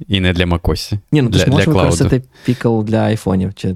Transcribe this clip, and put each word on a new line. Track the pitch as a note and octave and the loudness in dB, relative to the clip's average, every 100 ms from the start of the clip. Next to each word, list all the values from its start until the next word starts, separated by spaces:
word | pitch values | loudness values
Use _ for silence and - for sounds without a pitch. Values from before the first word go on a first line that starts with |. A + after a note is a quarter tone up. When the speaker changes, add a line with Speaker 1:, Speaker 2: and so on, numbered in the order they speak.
| - | -4
Speaker 1:
і | G2+ | 0
не | F2+ | 0
для | F2 F2 | 0 0
macOS. | E2+ - E2+ - | 0 0 -4 -4
Speaker 2:
Ну, | G2+ - | -8 -2
ні, | D3+ | 0
ну | B2 | 2
ти | F#2 | 2
Speaker 1:
Для, | F#2 | 2
Speaker 2:
ж | |
можеш | B2+ E3+ | 2 2
Speaker 1:
для | |
клауду. | A#2 F2 | 2 2
Speaker 2:
використати | E2+ G2 B2 - _ - | 2 2 0 -4 _ -4
пікл | A#2+ A#2+ A2+ | -2 0 0
для | G#2+ A2 | 0 0
айфонів, | G#2+ A2 - F#2+ F#2+ | 0 -2 -2 -2 -2
чи, | - F#2+ | -6 -8